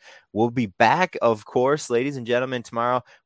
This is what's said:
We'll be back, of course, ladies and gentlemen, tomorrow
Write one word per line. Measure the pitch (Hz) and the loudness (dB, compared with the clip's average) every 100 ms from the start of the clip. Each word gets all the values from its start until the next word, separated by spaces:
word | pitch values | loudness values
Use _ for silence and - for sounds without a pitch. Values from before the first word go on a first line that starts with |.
| - - _ | -20 -20 _
We'll | 101 120 | -2 0
be | 120 110 | 0 -2
back, | - 117 151 180 - | 2 4 4 0 0
of | 117 107 - | 0 0 -2
course, | 127 127 147 - | 0 2 0 0
ladies | 120 135 139 | -2 -2 -4
and | 117 | -2
gentlemen, | 120 131 123 | -2 -2 -6
tomorrow | - 117 120 127 - - | -6 -4 -2 -2 -4 -14